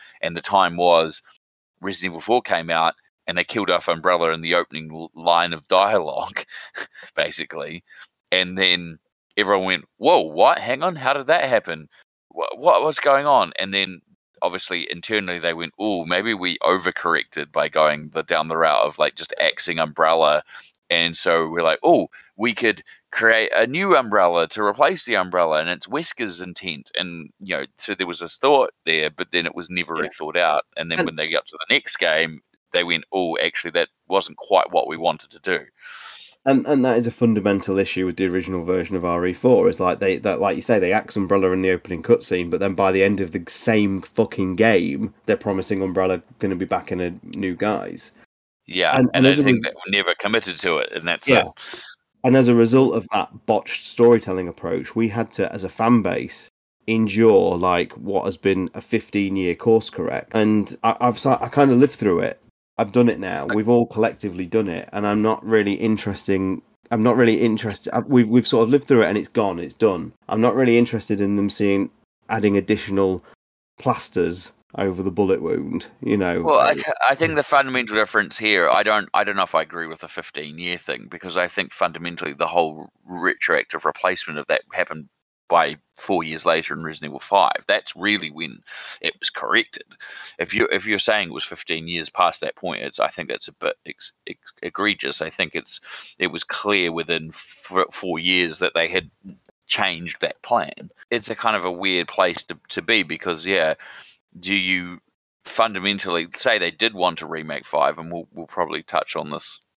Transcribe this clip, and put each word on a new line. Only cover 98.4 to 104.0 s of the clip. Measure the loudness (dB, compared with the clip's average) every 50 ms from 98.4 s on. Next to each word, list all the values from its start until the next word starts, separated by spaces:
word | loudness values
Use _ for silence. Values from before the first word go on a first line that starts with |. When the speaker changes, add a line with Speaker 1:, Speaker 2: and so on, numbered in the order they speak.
| 0 -2 -2 -2
Speaker 1:
that | -2 -2 0
they | 0 -2
had | 0 -2 -4 -4 -6 _ _ -20 -20 -20 -20 _ _ _ _ _
changed | -6 -4 -2 -2 -2 -4 -6 -8 -12 -8 -6
that | -6 -6 -6 _
plan. | -4 -2 -2 0 -2 -4 -10 -14 -20 -20 _ _ -8 -6
It's | -6 -4 -4 -6
a | -8
kind | -4 -2 -2 0
of | 0 -2
a | -4
weird | -4 -4 -2 0 0 0 -2
place | -2 0 0 0 0 0 -4 -8
to, | -12 -14 -16 _ -12
to | -10 -6
be, | -2 0 0 0 0
because, | -2 -6 -6 -4 -6 -6 -4 -2
yeah, | -2 0 2 2 0 0 -4 -8 -18 -20 -20